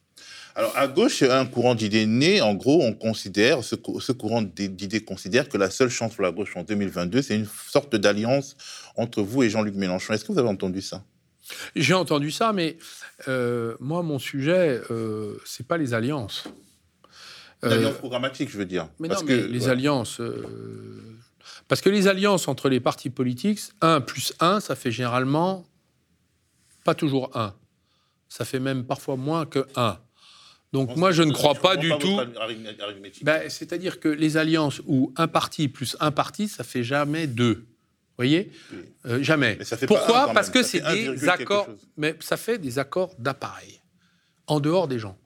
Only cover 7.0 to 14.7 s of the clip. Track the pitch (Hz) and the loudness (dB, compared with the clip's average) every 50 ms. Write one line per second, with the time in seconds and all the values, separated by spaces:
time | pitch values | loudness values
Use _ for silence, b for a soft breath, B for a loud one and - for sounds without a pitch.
7 | 87 87 98 131 139 - 107 110 107 104 - - - - - - - - - 104 | -2 0 0 0 0 0 -2 -2 -2 -4 -8 -14 -6 0 0 0 0 2 0 4
8 | 92 101 101 104 110 117 135 139 131 - - B B B B B B B B - | 4 4 4 4 2 2 0 0 0 -4 -12 B B B B B B B B -4
9 | 117 120 - 110 101 98 117 139 127 107 101 113 107 104 98 98 98 92 90 92 | -4 -2 0 -2 -2 0 2 2 2 4 2 2 0 0 -2 -2 -2 0 -2 -2
10 | - - 110 104 - - 208 165 123 113 98 92 101 92 90 95 - - - 92 | -2 -2 -4 -4 -2 -2 0 2 2 2 0 -2 -2 -4 -4 -4 -6 -8 -12 -14
11 | - _ _ _ _ _ _ _ B B B B B B B 185 147 127 185 185 | -16 _ _ _ _ _ _ _ B B B B B B B 0 2 4 4 2
12 | 165 - 160 143 143 156 147 - 226 226 214 185 165 151 - B B B B B | 2 2 0 0 0 -2 -2 0 0 0 2 0 -2 -4 -4 B B B B B
13 | B B B B - 139 131 127 123 120 120 120 113 117 113 - - 135 160 175 | B B B B -6 -4 -2 -2 0 0 -2 -2 -4 -6 -6 -8 -6 -4 -4 -2
14 | 175 160 147 131 - - - 139 131 156 180 185 180 151 | -2 -2 -4 -4 -4 -6 -4 -2 0 2 4 4 4 4